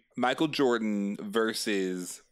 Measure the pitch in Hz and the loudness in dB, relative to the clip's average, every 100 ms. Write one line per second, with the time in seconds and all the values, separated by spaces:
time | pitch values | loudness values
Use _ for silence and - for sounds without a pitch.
0 | _ - 123 131 156 135 131 117 110 101 | _ -2 0 2 0 2 4 4 2 0
1 | 101 104 104 110 113 110 113 98 92 90 | -2 -4 -2 0 0 0 -2 0 0 -4
2 | 90 - _ | -8 -12 _